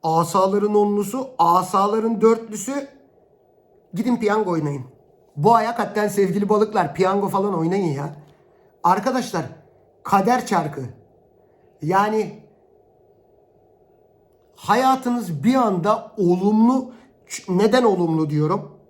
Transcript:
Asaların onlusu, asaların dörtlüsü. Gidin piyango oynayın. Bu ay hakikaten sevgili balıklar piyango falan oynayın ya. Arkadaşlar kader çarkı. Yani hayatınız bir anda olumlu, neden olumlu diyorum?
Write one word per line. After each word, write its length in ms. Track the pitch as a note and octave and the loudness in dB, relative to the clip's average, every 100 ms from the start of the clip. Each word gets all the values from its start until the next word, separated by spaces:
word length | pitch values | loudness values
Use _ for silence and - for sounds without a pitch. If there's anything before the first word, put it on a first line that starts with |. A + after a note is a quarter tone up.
Asaların 720 | E3 D#3+ E3+ G3 F#3+ G3+ G#3 G#3 | 0 0 2 2 2 2 0 2
onlusu, 540 | G#3 G#3 G3+ C4 C4 - | 2 0 -4 -6 -10 0
asaların 840 | E3+ F3 F3+ G3+ G3+ A3 A3 A3 | 2 2 2 0 0 0 -2 2
dörtlüsü. 640 | A3 A3+ A3+ G#3+ - C#4 C#4 - _ _ _ _ _ _ _ _ _ | 2 2 -4 -12 -8 -8 -10 -18 _ _ _ _ _ _ _ _ _
Gidin 240 | F3 A#3 A#3 | -6 -2 0
piyango 340 | G#3 G#3+ G3 | 0 0 0
oynayın. 320 | E3+ D3 C#3+ B2 _ _ _ _ - | -2 -2 -6 -12 _ _ _ _ 0
Bu 200 | E3 A#3 | 4 4
ay 100 | A3 | 2
hakikaten 420 | A#3 A3 G#3+ G#3 | -4 -4 -2 -2
sevgili 420 | G3+ G3 F3+ G3 | 0 0 0 0
balıklar 440 | G#3 G#3+ G#3+ E3 | 2 2 0 -2
piyango 340 | - F#3 G3 G3 | 0 0 2 0
falan 320 | G3 G3+ F3+ | -2 -2 -2
oynayın 340 | D#3+ F#3+ F3 | -2 0 -2
ya. 220 | C#3 D3 - - _ _ _ _ _ | -4 -8 -12 -20 _ _ _ _ _
Arkadaşlar 600 | F3 G3 G3+ B3+ - F3+ C3 - _ _ _ _ | 0 0 0 -4 -4 -6 -8 -14 _ _ _ _
kader 420 | - G3 F#3+ B3 - | 0 2 2 0 0
çarkı. 360 | F#3 D#3 D3 B2 - _ _ _ _ _ _ _ _ | -2 -2 -8 -12 -14 _ _ _ _ _ _ _ _
Yani 600 | D3+ F#3+ G#3 A3 G#3 - - _ _ _ _ _ _ _ _ _ _ _ _ _ _ _ _ _ _ _ _ _ | -2 0 0 0 -4 -8 -20 _ _ _ _ _ _ _ _ _ _ _ _ _ _ _ _ _ _ _ _ _
hayatınız 880 | - G#3+ C4 C4 A#3+ A#3+ F#3+ D3+ | 0 2 4 2 0 -4 -4 -2
bir 120 | E3 C4 | 2 2
anda 560 | A#3 F#3 G#3 A3 - - | 2 0 0 -2 -4 -2
olumlu, 760 | F3 F3+ G3 A3 A3+ C4 B3+ - - _ _ - - | 0 2 2 4 4 2 -2 -16 -20 _ _ -16 -4
neden 340 | F3+ G#3+ B3 | 2 4 4
olumlu 460 | A#3+ F#3 E3+ D#3+ D#3 | 2 2 0 0 0
diyorum? 420 | D3 D3+ F#3+ - - _ | 0 0 -2 -6 -20 _